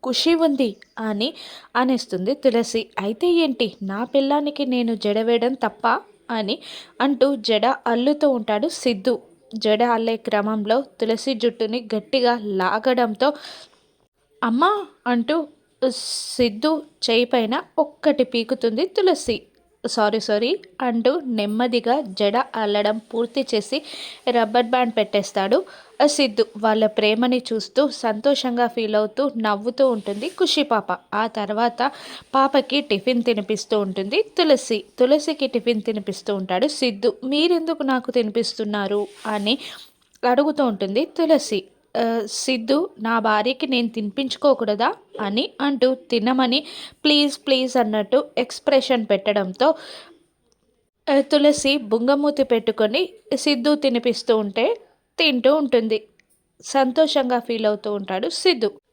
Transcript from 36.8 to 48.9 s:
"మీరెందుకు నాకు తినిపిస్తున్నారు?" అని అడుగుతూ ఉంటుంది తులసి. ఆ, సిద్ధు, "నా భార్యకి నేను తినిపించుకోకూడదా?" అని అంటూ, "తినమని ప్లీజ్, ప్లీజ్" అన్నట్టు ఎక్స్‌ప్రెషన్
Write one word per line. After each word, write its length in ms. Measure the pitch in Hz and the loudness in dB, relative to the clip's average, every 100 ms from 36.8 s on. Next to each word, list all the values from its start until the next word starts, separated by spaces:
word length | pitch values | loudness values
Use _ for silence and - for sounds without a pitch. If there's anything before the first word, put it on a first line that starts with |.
| 247 196 240 - | -2 0 -2 -2
"మీరెందుకు 580 | 262 294 339 339 320 320 | -4 0 2 2 -2 -2
నాకు 280 | 269 254 247 | 0 -2 0
తినిపిస్తున్నారు?" 960 | 240 214 220 220 - 214 208 196 208 202 - 220 | -2 0 -2 -4 -6 -4 -4 -2 -2 -4 -10 -6
అని 320 | 208 202 269 - - - _ _ _ 247 | -2 0 -2 -4 -18 -20 _ _ _ 2
అడుగుతూ 360 | 247 294 302 254 | 4 2 2 0
ఉంటుంది 380 | 202 196 208 | 0 -2 0
తులసి. 600 | 339 - 320 311 - 202 - _ _ 233 | -2 0 4 4 2 -4 -6 _ _ -2
ఆ, 260 | 233 233 214 | -2 -2 -4
సిద్ధు, 640 | - - 254 226 285 359 - | -6 -2 -2 2 0 0 -4
"నా 180 | 220 226 | -2 0
భార్యకి 480 | 220 214 220 262 285 | 2 2 0 -2 0
నేను 220 | 254 233 | 0 0
తినిపించుకోకూడదా?" 1040 | 226 208 233 269 - 285 269 214 208 254 427 _ - | -4 -6 -4 -6 0 2 2 0 0 -2 -4 _ -8
అని 300 | 208 208 370 - | -4 -2 -4 -2
అంటూ, 340 | 277 269 254 | -2 2 2
"తినమని 720 | 262 - 233 226 262 254 269 302 - - _ | 2 -2 -2 0 2 2 0 -4 -18 -18 _
ప్లీజ్, 340 | 302 294 294 277 - | 2 4 2 -2 0
ప్లీజ్" 300 | 262 254 247 | 2 2 0
అన్నట్టు 480 | 220 214 208 262 294 - | 0 0 2 0 0 -4
ఎక్స్‌ప్రెషన్ 680 | 247 - - 269 262 | -4 -2 2 2 2